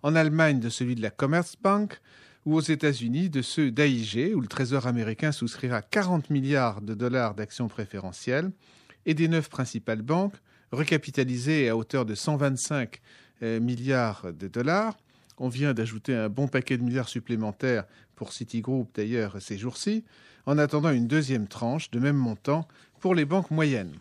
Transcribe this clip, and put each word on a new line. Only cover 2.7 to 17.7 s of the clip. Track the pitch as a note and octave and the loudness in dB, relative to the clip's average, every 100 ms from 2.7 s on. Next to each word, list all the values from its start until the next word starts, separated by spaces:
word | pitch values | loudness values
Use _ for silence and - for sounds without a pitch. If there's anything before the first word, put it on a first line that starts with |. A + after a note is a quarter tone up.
| D3+ D3+ C3 A#2 C3 F#3 | 2 2 0 -2 0 0
de | C#3 | 0
ceux | A#2+ - C#3+ | -2 0 0
d'A | A#2 D3 | 4 4
I | B2 | 2
G, | A2 G#2 D#3 | 0 0 0
où | G#3+ | 0
le | A2+ | -2
Trésor | - B2+ C#3 B2 | -2 0 0 0
américain | A#2+ A2 A2 D#3 | 0 -2 0 -2
souscrira | C#3+ A#2+ - B2+ A#2+ | 0 -4 -4 -4 -4
quarante | - G#3+ F#3 F3 C#3 | 0 0 2 0 2
milliards | D3 C3+ C#3+ B2 G#2+ | 0 2 2 2 -2
de | G#2+ | -6
dollars | G#2+ B2 B2+ A#2 G#2 | -2 0 2 0 -2
d'actions | G#2+ - A#2 | -8 -4 -6
préférentielles, | - G2+ G2+ F#2 F2 - C3 F#3 F#3 _ - _ - - | -4 -8 -8 -10 -8 -2 -2 -2 -6 _ -20 _ -10 -2
et | |
des | D#3+ E3 | 2 2
neuf | E3 D3 | 2 0
principales | - B2+ A#2+ - A2 | -4 -4 -4 -4 -4
banques, | A2+ E3 G3 - _ _ _ | 0 0 0 -4 _ _ _
recapitalisées | B2 D3+ D#3+ D3 C#3 B2+ B2 B2+ D#3 B2+ | -4 2 0 0 -2 0 0 0 2 2
à | A2+ | 2
hauteur | A2 C#3 A2+ | 0 -2 -2
de | |
cent | G#2 - D3+ | -2 -2 0
vingt-cinq, | C#3+ C3 - D3 A#2 - _ - - _ | 0 0 -2 -2 -4 -8 _ -20 -20 _
euh, | A2+ A2+ | -4 0
milliards | A#2+ A#2+ C3 C3 A#2 - F#2 | 0 -2 0 2 2 -2 -10
de | E2 F#2+ | -10 -8
dollars. | A2+ B2+ F3+ A3 G#3 _ _ _ _ | -2 0 2 0 -6 _ _ _ _
On | B2+ | -6
vient | B2 C#3+ | 0 0
d'ajouter | A#2+ A2+ A2 - | 0 -2 -4 -2
un | B2 G#2+ | 0 0
bon | G#2+ C#3 | 0 0
paquet | C3 B2 B2+ | 0 0 -2
de | |
milliards | A#2+ B2+ B2 | 0 -2 -2
supplémentaires | B2 - A#2 G#2+ G#2 C3 | -6 -4 -2 -2 -2 0